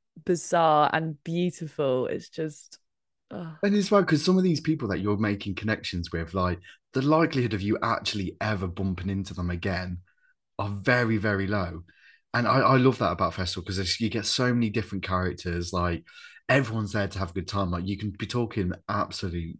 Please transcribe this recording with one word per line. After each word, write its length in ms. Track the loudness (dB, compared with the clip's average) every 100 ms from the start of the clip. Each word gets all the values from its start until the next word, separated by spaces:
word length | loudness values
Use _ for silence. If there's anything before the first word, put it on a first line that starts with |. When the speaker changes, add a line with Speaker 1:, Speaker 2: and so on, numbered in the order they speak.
| _ -10
Speaker 1:
bizarre 640 | -2 -2 2 4 6 6 4
and 300 | 2 -2 -6
beautiful. 840 | -4 0 0 -2 -10 -2 0 0 0
It's 220 | -4 -8
just, 500 | -8 -8 -8 -20 -20 _ _ _ _ -16
ugh. 260 | -12 -12 -2
Speaker 2:
And 120 | 2 4
as 140 | 6
well, 140 | 6
'cause 180 | 6 4
some 140 | 6 4
of 80 |
these 160 | 4 2
people 280 | 0 0 0
that 120 | 0
you're 160 | 2 2
making 380 | 2 0 -4
connections 580 | -4 -2 -2 -2 -6 -4
with, 220 | -4 -4
like, 260 | 0 0 -2 -8 -20 _
the 100 | -2
likelihood 520 | 4 4 4 2 0
of 80 | 0
you 160 | 0 0
actually 540 | 0 -2 -2 -4 -6 -4
ever 260 | -4 -2 -4
bumping 400 | -4 -4 -2 -4
into 220 | -4 -4
them 160 | -4 -4
again 480 | -2 -2 -4 -4 -8 -12 _ _ _ _ -8
are 100 | -6
very, 460 | -2 2 2 2 2
very 280 | 0 0 0
low. 380 | -2 -4 -8 -14 _ -20 _ -6
And 140 | -2 2
I, 120 | 4
I 160 | 6 6
love 200 | 6 4
that 140 | 0
about 220 | 0 -2
festival, 300 | 0 -4 -4
'cause 140 | -4 -4
it's, 220 | -2 0
you 100 | -2
get 160 | -2 -2
so 260 | 0 2
many 160 | 2 2
different 340 | 0 -4 -8
characters, 680 | -2 0 0 -2 -4 -4 -2
like, 320 | 0 0 -2 -8 -20 -20 -12 0
everyone's 440 | 2 2 -2 -2
there 160 | -2 -2
to 100 | -2
have 120 | -4
a 40 |
good 140 | -6 -4
time. 220 | -2 -2
Like, 160 | -2 -4
you 100 | -4
can 140 | -6
be 140 | -6 -4
talking 460 | -2 -2 -2 -2 -4 -4
absolute 680 | -4 -2 -4 -6 -6 -6